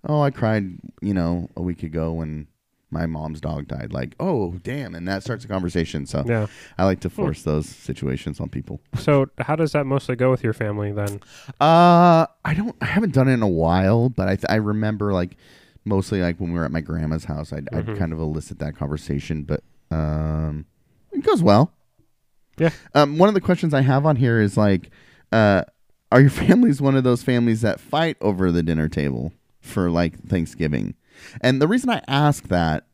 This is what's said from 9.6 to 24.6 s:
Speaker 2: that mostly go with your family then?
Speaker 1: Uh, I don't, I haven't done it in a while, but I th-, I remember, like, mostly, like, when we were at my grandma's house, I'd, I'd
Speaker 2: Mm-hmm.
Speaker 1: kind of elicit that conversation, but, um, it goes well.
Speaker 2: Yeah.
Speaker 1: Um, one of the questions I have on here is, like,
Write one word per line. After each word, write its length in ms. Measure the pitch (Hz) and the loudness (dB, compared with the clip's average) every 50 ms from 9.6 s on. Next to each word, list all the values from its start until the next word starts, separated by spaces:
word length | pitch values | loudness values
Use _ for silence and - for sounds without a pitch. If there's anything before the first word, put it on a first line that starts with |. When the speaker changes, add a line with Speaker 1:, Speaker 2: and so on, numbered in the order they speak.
| 165 147 - | -2 -2 -2
Speaker 2:
that 120 | 151 143 | -4 -2
mostly 300 | 131 135 139 - - 127 | -2 -2 -4 -2 -4 -4
go 160 | 120 127 131 | 0 0 0
with 120 | 131 120 - | 0 0 -2
your 100 | 113 110 | -4 -4
family 380 | - 120 104 104 104 104 104 | -2 -4 -4 -4 -4 -6 -6
then? 280 | 104 104 104 101 101 101 - _ - - - - - _ | -4 -4 -6 -6 -6 -10 -16 _ -20 -20 -20 -20 -4 _
Speaker 1:
Uh, 680 | 143 156 165 170 175 175 175 170 175 175 170 165 165 - _ _ _ | 2 4 6 6 8 8 8 8 8 6 6 4 2 0 _ _ _
I 80 | - 156 | -2 -2
don't, 200 | 160 208 233 - _ | -2 -2 -4 -6 _
I 40 | - | -6
haven't 280 | - - 190 226 185 - | -2 0 0 0 2 2
done 140 | 135 127 | 2 4
it 60 | 135 131 | 4 2
in 80 | 120 110 | 2 2
a 40 | |
while, 600 | 101 87 80 80 82 85 92 - 110 113 117 117 131 | 0 0 2 2 2 2 2 2 4 2 2 2 0
but 180 | 120 - 92 | 0 -2 -2
I 80 | 95 95 | -2 -2
th-, 100 | 101 - - | -2 -2 -2
I 60 | 101 | -2
remember, 580 | 110 107 104 104 107 107 107 107 101 104 104 98 | 0 0 -2 -2 -2 -2 -2 -2 -2 -2 0 0
like, 220 | 90 90 87 - _ _ _ - - _ _ _ - _ | 0 -2 -4 -6 _ _ _ -20 -20 _ _ _ -12 _
mostly, 360 | 104 104 95 92 - 107 95 | -2 -2 -2 0 0 -2 0
like, 160 | 90 87 85 - | 0 -2 -2 -4
when 120 | 95 85 | -6 -4
we 80 | 85 85 | -2 -2
were 60 | 82 | -2
at 60 | - | -2
my 100 | 76 82 | -4 -4
grandma's 440 | 76 73 80 82 78 76 78 80 - | -4 -4 -6 -4 -2 -2 -4 -4 -4
house, 260 | - 76 73 76 - 78 | -6 -8 -8 -8 -8 -10
I'd, 140 | 73 71 - - | -10 -10 -6 -6
I'd 120 | - 104 | -6 -6
Speaker 2:
Mm-hmm. 100 | 107 107 | -6 -4
Speaker 1:
kind 180 | 101 92 82 80 | -4 -4 -4 -4
of 60 | 80 | -4
elicit 400 | 80 76 78 78 73 - - - | -4 -4 -4 -6 -8 -10 -12 -10
that 160 | 73 76 - | -10 -10 -8
conversation, 680 | - 73 69 73 76 - - 76 71 - - 82 78 73 | -8 -6 -6 -6 -8 -6 -6 -6 -6 -4 -6 -8 -8 -4
but, 200 | 76 78 - _ _ _ _ _ _ | -4 -6 -6 _ _ _ _ _ _
um, 720 | 80 80 78 76 76 78 78 78 78 78 78 78 76 76 76 _ _ _ _ _ _ _ _ _ | -4 -2 -2 -2 -2 -2 -2 -2 -2 -2 -4 -4 -6 -8 -12 _ _ _ _ _ _ _ _ _
it 120 | 415 294 294 | -8 -2 0
goes 180 | 440 403 233 | 2 2 4
well. 300 | 170 196 - 113 143 - _ _ _ _ _ _ _ _ _ _ _ _ _ _ _ _ _ | 6 6 6 6 4 2 _ _ _ _ _ _ _ _ _ _ _ _ _ _ _ _ _
Speaker 2:
Yeah. 140 | - 156 165 - - - - _ | 0 0 0 0 -4 -20 0 _
Speaker 1:
Um, 240 | 143 147 143 147 | 4 4 4 4
one 120 | 156 180 208 | 4 4 6
of 60 | 208 | 6
the 60 | 190 | 2
questions 320 | - - 180 - - 165 147 | 2 2 0 2 2 0 2
I 80 | 135 | 2
have 240 | 131 131 131 139 143 | 2 4 2 2 2
on 100 | 156 147 | 2 2
here 240 | 117 131 120 117 113 | 2 2 2 4 4
is, 160 | 107 101 - | 2 2 4
like, 320 | - | 4